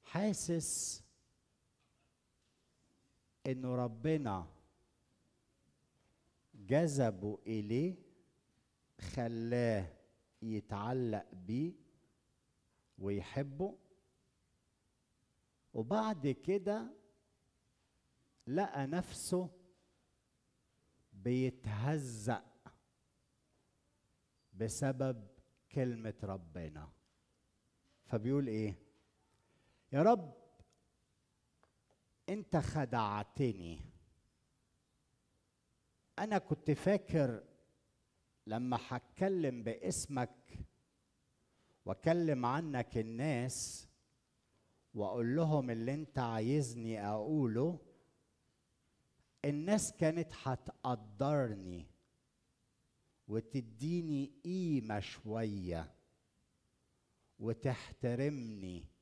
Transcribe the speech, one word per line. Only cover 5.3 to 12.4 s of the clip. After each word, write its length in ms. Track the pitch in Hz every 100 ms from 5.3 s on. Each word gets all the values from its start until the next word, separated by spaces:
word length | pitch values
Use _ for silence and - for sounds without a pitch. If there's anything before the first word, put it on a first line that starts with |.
| _ _ _ _ _ _ _ _ _ _ _ _
جذبه 840 | - 98 139 170 139 120 92 104 104 -
إليه، 500 | 110 104 117 165 180 - - _ _ _ _ _ _ _ _
خلاه 920 | - 131 117 117 117 120 117 107 90 - _ _ _ _
يتعلق 840 | 113 107 101 101 107 131 120 107 -
بيه 400 | 92 90 117 160 - - _ _ _ _ _